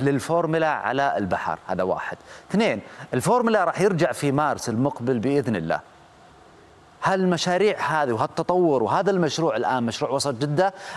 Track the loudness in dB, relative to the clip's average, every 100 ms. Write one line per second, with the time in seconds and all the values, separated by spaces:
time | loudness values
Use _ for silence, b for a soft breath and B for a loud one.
0 | 0 0 0 -2 0 0 0 -2 -2 0
1 | 0 0 -2 -2 -4 -6 -6 -4 -2 -2
2 | -6 -12 B B B 0 0 -2 -8 B
3 | B -2 2 2 4 2 2 2 2 2
4 | 0 0 0 2 0 -2 -4 0 0 -2
5 | -2 0 0 0 0 -2 -2 -4 -6 -20
6 | -20 -20 -20 -20 -20 -20 -20 -20 -20 -6
7 | -2 2 2 2 2 2 2 2 -2 0
8 | 0 0 -2 -2 0 2 4 4 2 2
9 | 2 2 0 0 0 0 0 0 -2 -2
10 | -2 -2 -2 -2 -2 2 0 0 B